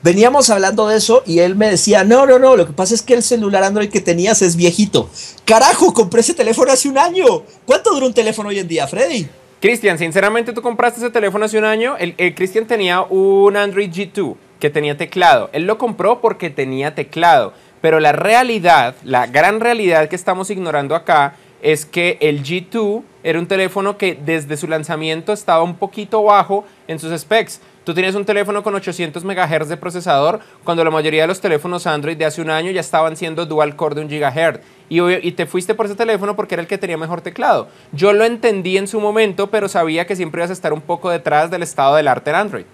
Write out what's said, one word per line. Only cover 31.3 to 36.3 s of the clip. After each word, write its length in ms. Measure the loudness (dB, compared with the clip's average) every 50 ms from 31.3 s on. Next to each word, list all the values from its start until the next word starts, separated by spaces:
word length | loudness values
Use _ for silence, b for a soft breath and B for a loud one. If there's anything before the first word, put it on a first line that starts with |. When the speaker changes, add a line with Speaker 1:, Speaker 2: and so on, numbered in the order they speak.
| -2 -4
Speaker 2:
teléfonos 460 | -2 -2 -2 -2 -2 -6 -8 -6 -4 -4
Android 280 | -4 -4 -4 -6 -6 -4
de 80 | -4
hace 160 | -4 -4 -4
un 80 | -6 -4
año 200 | -2 -2 -2 -4
ya 100 | -6 -6
estaban 340 | -6 -2 -2 0 0 0 -4 -6
siendo 280 | -10 -8 -6 -8 -8
dual 300 | -4 0 0 0 -2 -2
core 200 | -4 -6 -4 -4
de 60 | -6
un 80 | -8 -8
gigahertz. 520 | -6 -4 -4 -2 -2 0 0 0 -2 -4 b b b b b b
Y, 100 | -2 0
obvio, 200 | 2 2 0 0
y 100 | -2 -6
te 140 | -6 -6 -8
fuiste 280 | -4 -4 -6 -4 -4 -4
por 120 | -4 -4
ese 100 | -6 -4
teléfono 400 | -4 -2 -2 -2 -2 -2 -6